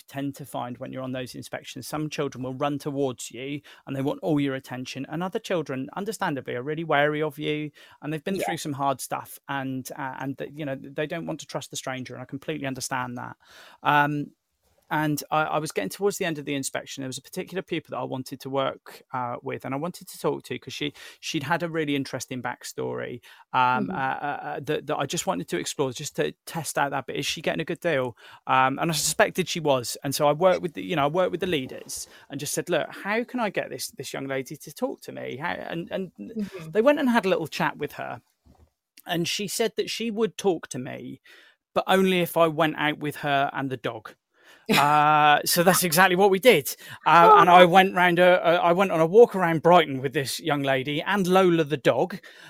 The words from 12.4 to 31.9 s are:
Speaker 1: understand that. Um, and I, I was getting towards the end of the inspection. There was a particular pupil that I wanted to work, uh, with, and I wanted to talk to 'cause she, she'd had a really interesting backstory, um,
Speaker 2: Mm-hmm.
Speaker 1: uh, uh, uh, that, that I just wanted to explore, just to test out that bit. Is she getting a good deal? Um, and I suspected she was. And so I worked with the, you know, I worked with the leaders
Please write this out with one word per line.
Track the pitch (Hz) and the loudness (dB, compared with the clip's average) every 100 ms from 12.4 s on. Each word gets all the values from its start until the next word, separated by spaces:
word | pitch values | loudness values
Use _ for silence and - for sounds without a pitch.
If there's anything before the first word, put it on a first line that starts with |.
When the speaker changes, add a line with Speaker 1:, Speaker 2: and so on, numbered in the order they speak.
| - 151 135 | -8 -6 -6
Speaker 1:
understand | 127 - 131 123 123 | -8 -6 -6 -6 -8
that. | 120 - _ - - - | -12 -16 _ -20 -20 -6
Um, | 139 147 147 147 - _ _ _ _ _ - | 2 4 4 0 -6 _ _ _ _ _ -6
and | 156 151 147 - | -2 -2 -2 -2
I, | 156 | -2
I | 156 156 | 0 -2
was | 156 | -4
getting | - 190 | -6 -6
towards | - 202 - | -2 -2 0
the | |
end | 175 147 | -4 -4
of | 143 | -6
the | |
inspection. | 143 135 131 127 - | -6 -4 -8 -8 -10
There | 131 | -10
was | 131 | -12
a | |
particular | - 180 185 180 | -12 -10 -8 -10
pupil | - 165 - | -6 -8 -6
that | 127 | -8
I | |
wanted | 131 131 - 139 | -6 -8 -10 -12
to | 135 | -6
work, | 135 135 - - - _ | -4 -4 -6 -14 -20 _
uh, | 131 123 123 | -8 -6 -8
with, | 131 123 131 | -8 -10 -8
and | |
I | 139 | -6
wanted | 170 - 185 | -8 -10 -16
to | - | -6
talk | 160 139 | -4 -4
to | - 127 | -6 -12
'cause | - | -10
she, | - 147 - - - | -8 -8 -8 -18 -14
she'd | - 160 | -8 -6
had | 127 170 | -2 -2
a | 170 | -2
really | 160 147 | -4 -2
interesting | 143 135 131 - 127 | -2 -4 -8 -8 -8
backstory, | 120 127 - - 127 123 123 123 - - _ | -8 -10 -12 -8 -8 -6 -8 -12 -16 -20 _
um, | 127 127 127 127 | 0 2 2 -2
Speaker 2:
Mm-hmm. | |
Speaker 1:
uh, | |
uh, | - 131 131 147 135 147 | -4 -4 -4 -6 -8 -8
uh, | 156 | -8
that, | 135 151 147 | -6 -6 -4
that | 147 | -4
I | |
just | 143 165 - | -4 -4 -4
wanted | 175 165 | -6 -4
to | 175 | -6
explore, | 143 - 135 | -4 -4 -4
just | 123 151 - | -4 -8 -4
to | 156 - - | -4 -6 -12
test | 170 147 - | -10 -4 -2
out | 143 | -2
that | 139 - | -2 -6
bit. | - | -6
Is | 143 | -6
she | - | -4
getting | 175 165 | -4 -4
a | 160 | -4
good | 165 | -4
deal? | 170 139 127 - - - - | -2 0 -2 -6 -18 -10 0
Um, | 131 131 135 | 4 4 2
and | 165 | -2
I | |
suspected | 151 - - 202 175 170 | 0 0 2 2 0 -4
she | 175 | -2
was. | 147 131 120 - | 0 0 -2 -8
And | 139 | -6
so | 135 147 | 0 2
I | |
worked | 151 185 180 | 4 4 2
with | 175 | -2
the, | 185 | -8
you | 190 165 | -4 0
know, | |
I | 143 | 0
worked | 180 185 | 2 0
with | 180 | -2
the | 185 | -2
leaders | 160 131 - - | -4 -4 -12 -12